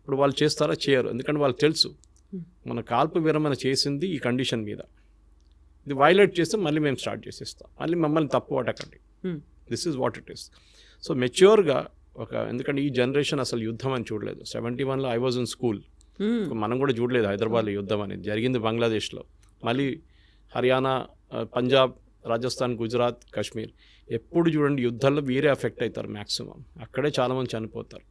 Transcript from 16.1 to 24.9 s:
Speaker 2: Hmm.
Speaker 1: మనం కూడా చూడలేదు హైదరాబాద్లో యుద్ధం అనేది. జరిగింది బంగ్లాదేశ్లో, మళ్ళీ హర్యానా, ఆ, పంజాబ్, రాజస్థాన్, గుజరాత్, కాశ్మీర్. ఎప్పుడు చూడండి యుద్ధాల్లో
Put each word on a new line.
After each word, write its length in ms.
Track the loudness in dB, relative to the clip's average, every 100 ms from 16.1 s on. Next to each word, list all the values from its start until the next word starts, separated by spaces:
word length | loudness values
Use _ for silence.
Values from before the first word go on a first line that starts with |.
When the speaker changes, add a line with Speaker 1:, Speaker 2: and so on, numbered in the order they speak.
| _
Speaker 2:
Hmm. 300 | -2 0 -2
Speaker 1:
మనం 260 | -2 -2 0
కూడా 140 | 0
చూడలేదు 340 | 0 2 2 2
హైదరాబాద్లో 440 | 0 0 0 0
యుద్ధం 300 | -2 -2 -2
అనేది. 220 | -2 -6
జరిగింది 360 | -4 -2 0 0
బంగ్లాదేశ్లో, 680 | 0 0 0 0 -4 -10 -16 _ _ _
మళ్ళీ 360 | -4 -2 -2 -4 -14 _ _ _ _ -2
హర్యానా, 500 | 2 2 2 -2 -4 -16 _
ఆ, 80 | -10
పంజాబ్, 500 | -4 -2 4 4 4 0 _ _ -4
రాజస్థాన్, 480 | -2 -2 -2 -2
గుజరాత్, 600 | -2 -2 0 0 -2 -10
కాశ్మీర్. 360 | -8 -6 -6 -10 _ -20 -20 _
ఎప్పుడు 400 | -8 -2 2 4
చూడండి 320 | 4 2 2
యుద్ధాల్లో 400 | 0